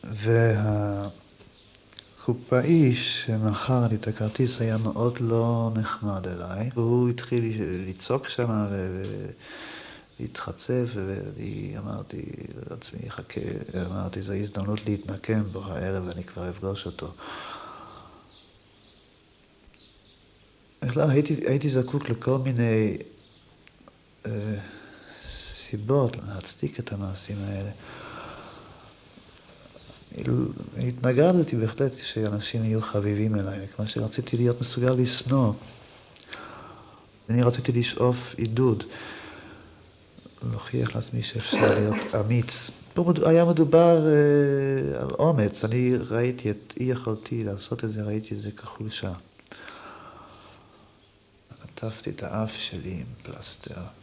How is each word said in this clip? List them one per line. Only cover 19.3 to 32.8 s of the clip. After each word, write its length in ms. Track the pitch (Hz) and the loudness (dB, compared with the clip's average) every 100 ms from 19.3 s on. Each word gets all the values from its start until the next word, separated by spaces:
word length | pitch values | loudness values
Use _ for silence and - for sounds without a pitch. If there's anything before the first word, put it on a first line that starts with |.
| _ _ _ - - - _ - - _ _ _ _ _ _ | _ _ _ -20 -20 -20 _ -20 -20 _ _ _ _ _ _
אז 140 | 131 131 | -4 2
לא, 140 | 151 | 6
הייתי, 240 | 135 147 156 - | 6 4 0 2
הייתי 220 | 139 147 | 2 2
זקוק 400 | 131 123 143 - | 2 2 -2 -2
לכל 280 | 120 - 135 | -2 2 2
מיני, 600 | 131 120 117 110 107 - - - - - _ - - _ - _ _ _ 107 | 2 2 4 4 4 0 -8 -18 -20 -20 _ -20 -20 _ -20 _ _ _ -8
אה, 60 | 110 104 101 92 - - - - - - | -4 -4 -4 -6 -16 -20 -20 -20 -18 -14
סיבות 840 | - - - - 110 104 139 123 - 101 | -10 -8 -8 -6 -6 2 2 2 -2 -8
להצדיק 520 | 98 - - 143 - | -8 -10 -6 -6 -6
את 140 | 117 | -8
המעשים 440 | 101 98 98 - 104 | -6 -6 -6 -8 -6
האלה. 260 | 98 98 98 101 - - - - - - - - - - - - - - - - - - - - - - - - 127 123 127 - - 113 | -6 -4 -6 -10 -16 -16 -14 -14 -14 -14 -16 -18 -20 -20 -20 -20 -20 -20 -20 -20 -20 -20 -20 -20 -20 -20 -16 -8 0 0 0 -4 -10 -4
התנגדתי 760 | 123 123 127 127 165 180 156 120 | -4 0 2 6 6 6 4 2
בהחלט 360 | 110 - 139 - | 0 0 -2 0
שאנשים 600 | - - 107 104 104 117 110 | -6 -2 0 0 -2 0 2
יהיו 160 | 110 | 0